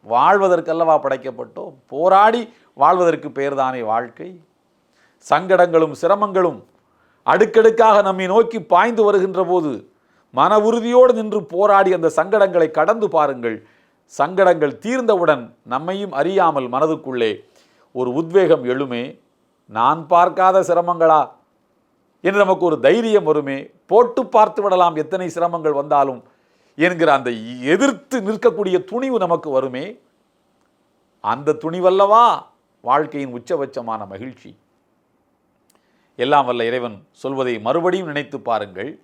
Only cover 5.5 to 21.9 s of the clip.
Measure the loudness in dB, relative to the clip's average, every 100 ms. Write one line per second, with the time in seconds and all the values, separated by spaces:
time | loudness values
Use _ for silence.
5.5 | 2 4 4 0 -2 -2 0 0 0 0
6.5 | -2 -18 _ _ _ _ _ -2 2 4
7.5 | 4 4 4 4 4 2 -2 0 2 0
8.5 | -4 0 2 2 2 2 2 0 -2 0
9.5 | 0 -2 -8 -12 _ _ _ _ 0 2
10.5 | 4 2 0 2 4 6 4 -2 -6 -6
11.5 | 0 4 4 4 2 0 0 0 2 2
12.5 | 2 0 0 0 0 0 0 -2 -2 -6
13.5 | -8 _ _ _ _ _ -4 -2 2 2
14.5 | 4 0 -4 -6 -2 0 0 2 0 -4
15.5 | _ -10 -8 -6 -8 -8 -4 -2 2 0
16.5 | 0 -4 -2 -2 -2 -6 -4 -2 -4 _
17.5 | _ _ _ _ -6 -4 -4 0 2 4
18.5 | 2 0 -4 -4 -8 -10 -14 _ _ _
19.5 | _ _ 0 0 0 0 2 2 2 2
20.5 | 4 2 0 0 0 4 4 2 _ _
21.5 | _ _ _ _